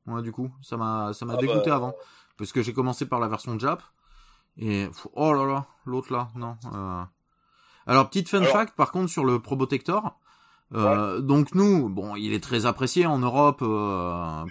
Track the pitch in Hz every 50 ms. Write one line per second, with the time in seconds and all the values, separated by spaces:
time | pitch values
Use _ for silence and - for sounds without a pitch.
0 | - - 113 117 117 117 110 - 131 131 131 135 135 - - 117 113 110 110 110
1 | 107 104 104 - 127 120 117 123 127 131 113 107 104 165 147 139 120 127 - -
2 | - - - - _ _ _ - 104 101 - 127 113 117 113 127 127 127 123 -
3 | - 123 131 120 117 107 110 104 - - 117 107 113 139 165 - - - _ _
4 | _ _ - - _ _ _ _ _ _ _ - 113 110 104 98 101 90 85 -
5 | - 101 - - 147 160 151 139 135 135 139 139 135 - _ _ - 127 127 127
6 | 131 - 131 123 123 120 113 123 120 117 117 113 117 117 110 101 98 95 90 90
7 | 90 90 _ _ _ _ _ _ _ _ _ _ _ _ _ _ - - 123 135
8 | 135 - - 196 180 - - 196 185 139 135 127 - - - - 147 - - 180
9 | 185 175 - - 139 131 123 120 - - 139 135 131 127 139 127 - - 170 208
10 | 214 - - _ _ _ _ _ _ _ _ _ _ - - 113 107 104 101 104
11 | 104 101 92 101 135 135 139 147 147 - - 180 196 208 196 175 131 107 95 98
12 | 95 107 104 104 104 107 107 104 - - 123 117 104 - - - 131 127 - 175
13 | 175 165 151 131 123 123 120 139 147 147 143 - 131 113 107 107 104 101 98 92
14 | 87 87 87 87 87 82 78 78 80 87